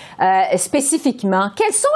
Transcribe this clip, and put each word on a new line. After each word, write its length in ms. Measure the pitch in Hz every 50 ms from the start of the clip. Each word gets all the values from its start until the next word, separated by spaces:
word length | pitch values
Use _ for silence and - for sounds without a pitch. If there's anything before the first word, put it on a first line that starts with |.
| - - - -
euh, 360 | - 185 190 190 190 - -
spécifiquement ? 920 | 180 - - - 285 277 - 320 320 - 277 - - - 196 190 190 196 202 -
Quelles 160 | - 440 427
sont 160 | - - - 571 605